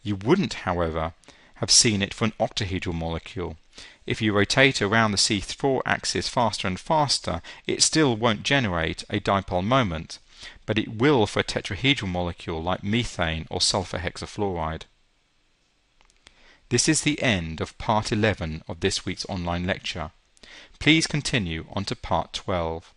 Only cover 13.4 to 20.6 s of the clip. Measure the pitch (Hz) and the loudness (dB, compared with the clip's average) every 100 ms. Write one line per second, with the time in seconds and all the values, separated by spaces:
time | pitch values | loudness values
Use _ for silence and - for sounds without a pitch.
13.4 | 80 90 - 107 90 87 87 - - - | -4 0 0 0 -2 -4 -6 -8 -10 -4
14.4 | 101 87 80 80 - _ _ _ _ _ | -4 -2 -4 -6 -12 _ _ _ _ _
15.4 | _ _ _ _ _ _ _ _ - _ | _ _ _ _ _ _ _ _ -20 _
16.4 | - _ _ 120 - 151 151 147 131 98 | -20 _ _ 2 2 2 0 0 0 0
17.4 | 80 85 95 - - 107 107 107 107 92 | -2 -6 -6 -6 -2 0 0 2 2 2
18.4 | 80 80 - 85 95 - - 90 - 98 | -4 -6 -10 -2 -2 -2 -6 -8 -6 -4
19.4 | 87 87 90 - - 90 78 _ _ _ | -2 -2 -2 -4 -6 -8 -8 _ _ _
20.4 | - - | -20 -20